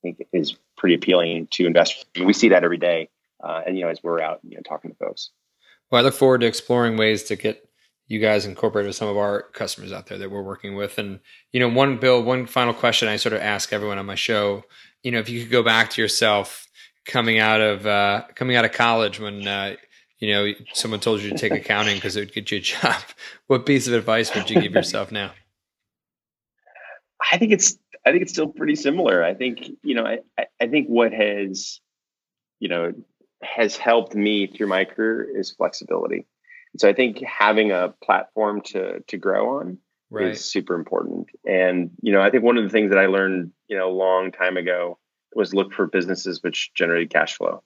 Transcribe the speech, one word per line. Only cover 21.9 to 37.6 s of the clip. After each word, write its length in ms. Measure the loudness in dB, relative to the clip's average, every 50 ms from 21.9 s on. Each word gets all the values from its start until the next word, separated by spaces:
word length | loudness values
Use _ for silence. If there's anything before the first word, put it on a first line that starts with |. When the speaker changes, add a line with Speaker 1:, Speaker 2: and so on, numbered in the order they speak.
| -2 -2
Speaker 2:
'cause 160 | -4 -6 -6
it 40 | -6
would 120 | -8 -6
get 180 | -10 -10 -8 -6
you 80 | -6 -4
a 20 |
job, 400 | -4 -6 -4 0 0 0 0 -2 -6 -14 -20 _ -20 -20 -20 -20 _
what 180 | _ 0 0 2
piece 220 | 2 2 2 2
of 80 | 0 -2
advice 400 | 0 0 2 0 0 0 -2 -4
would 160 | -6 -4 0
you 100 | 0 0
give 120 | 0 2
yourself 400 | 0 0 0 0 -4 -6 -6 -6
now? 180 | -6 -8 -8 -8 -10 _ _ _ _ _ _ _ _ _ _ _ _ _ _ _ _ _ _ _ _ _ _ _ _ _ _ _ _ -20 -20 -20 -20 -20 _ _ _ _ -2 0
Speaker 1:
I 80 | 2 2
think 140 | 4 4
it's, 260 | 4 4 4 0 0 _ _ _ -20 0 _
I 60 | 2
think 120 | 4 4
it's 100 | 0 0
still 160 | -4 -4 -4 -4
pretty 260 | -4 -4 -2 -2 -2
similar. 480 | 0 0 0 0 2 2 2 4 4
I 120 | 2 0 0
think, 360 | -2 -4 -6 -6 -8 -14 -16 -18 _ -4
you 100 | -2 -2
know, 100 | 0 0
I, 140 | -2 -4 -6 -8 _ _
I, 100 | -6 -6 -6 _ _
I 60 | -2
think 220 | 0 2 0 0 2
what 240 | 4 4 4 4
has, 680 | 4 2 0 0 2 -2 -4 -6 -6 -10 -10 -12 -14 -16 _ _ _ _ _ _ _ _ _ _ _ _ _ _ _ _
you 100 | -6 -4
know, 240 | -2 -2 -2 -4 -6 -8 -16 _ _ _ _ _ _ _
has 360 | -14 -10 -2 0 0 0 0
helped 400 | -2 2 2 4 2 2 0 -2
me 320 | 0 0 2 2 0 -2 -4
through 180 | -4 -6 -2
my 180 | 0 0 0 0
career 380 | -2 -2 -2 -2 0 0 -2 -4 -6 -6 -6
is 140 | -8 -8
flexibility. 760 | -4 _ -2 -2 -2 -6 -6 -4 -4 -2 -2 -4 -4 -6 -8 _ _ _ _ _ -20 -20 -20 _ _
So 120 | 4 4 4
I 40 |
think 300 | 6 6 2 0 0 -6
having 500 | -10 -10 0 4 4 6 6 4